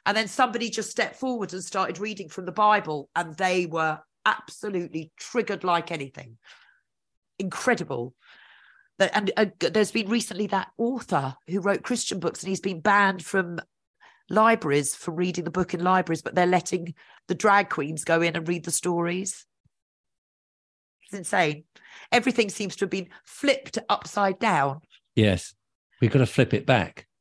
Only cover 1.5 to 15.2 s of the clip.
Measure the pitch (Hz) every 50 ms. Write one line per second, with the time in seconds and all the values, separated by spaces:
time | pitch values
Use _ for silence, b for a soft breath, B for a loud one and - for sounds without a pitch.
1.5 | 175 190 180 - - 190 185 - 185 175 208 214 208 196 185 151 - 190 180 180
2.5 | 160 - 208 208 214 202 - 156 151 143 143 _ - 170 170 160 156 170 185 185
3.5 | 185 185 180 160 165 160 160 156 156 156 - _ _ _ - 220 - - - -
4.5 | - - - 208 196 175 170 156 160 160 156 160 _ - - - - 247 - -
5.5 | 202 151 - 185 170 170 165 - 170 151 139 135 - - 135 117 113 _ b b
6.5 | b b b b b b b b b _ _ _ _ _ _ _ _ - 196 185
7.5 | - - - 254 233 - 165 151 135 120 120 131 - _ b b b b b b
8.5 | b b b b b b b b b - 196 - - 214 202 185 - 208 220 190
9.5 | - - 175 160 165 214 208 - - 226 208 190 233 233 233 - 196 185 208 202
10.5 | 196 190 - - _ - 233 240 269 233 - - 185 143 139 131 131 _ _ -
11.5 | 175 196 170 202 196 - - - 247 240 - - 226 185 175 170 - - - 190
12.5 | 190 - - 196 185 165 151 214 196 202 202 190 190 180 151 - - 190 180 175
13.5 | 170 160 - _ _ _ _ _ _ _ b b b b b b 180 214 220 226
14.5 | 226 - - 147 143 147 139 - - - - 175 160 175